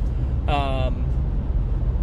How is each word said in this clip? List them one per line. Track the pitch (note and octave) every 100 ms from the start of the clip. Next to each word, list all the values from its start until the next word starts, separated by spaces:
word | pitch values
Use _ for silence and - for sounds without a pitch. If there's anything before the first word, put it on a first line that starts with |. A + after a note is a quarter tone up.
| - - - - -
Um, | C#3+ C3+ C3 C3+ - B2+ - - - - - - - - -